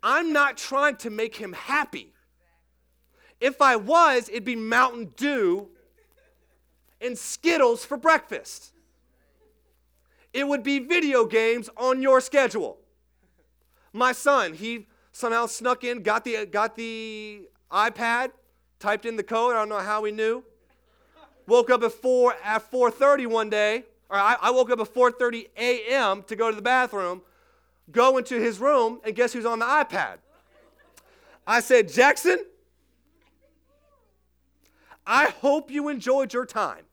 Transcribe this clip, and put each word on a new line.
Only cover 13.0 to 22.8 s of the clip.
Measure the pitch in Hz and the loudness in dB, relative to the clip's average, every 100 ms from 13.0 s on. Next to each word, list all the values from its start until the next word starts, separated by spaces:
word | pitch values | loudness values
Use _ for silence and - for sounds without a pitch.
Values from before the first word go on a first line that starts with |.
| _ _ _ _ _ _ _ _ _ | _ _ _ _ _ _ _ _ _
My | 208 254 | 0 0
son, | 247 285 277 185 | 2 2 2 2
he | 160 214 233 208 _ _ | -4 -10 -10 -12 _ _
somehow | - 240 226 233 | -8 -2 -2 -2
snuck | - 240 247 247 | -4 -4 -2 -4
in, | 247 | -4
got | 190 220 247 | -2 -2 -2
the, | 220 208 | -8 -4
got | 202 214 220 | -2 -4 -4
the | 226 226 220 214 214 208 185 _ _ | -12 -10 -12 -12 -14 -16 -20 _ _
iPad, | 185 220 226 233 233 262 _ _ _ _ _ | -2 -2 -2 -2 -2 -4 _ _ _ _ _
typed | 202 214 233 | -4 -4 -4
in | 226 | -8
the | |
code. | 208 226 240 | -4 -2 0
I | 233 | 0
don't | 214 | -2
know | 214 | -4
how | 190 214 | -4 -4
he | 214 | -4
knew. | 214 220 240 - _ _ _ _ _ _ _ - _ - | -4 -2 -4 -8 _ _ _ _ _ _ _ -20 _ 2
Woke | 240 233 | 2 4
up | 247 | 2
at | 226 | 2
four, | 226 254 254 247 202 | -2 0 2 2 0
at | 196 220 | -4 -4
four | - 254 | -4 0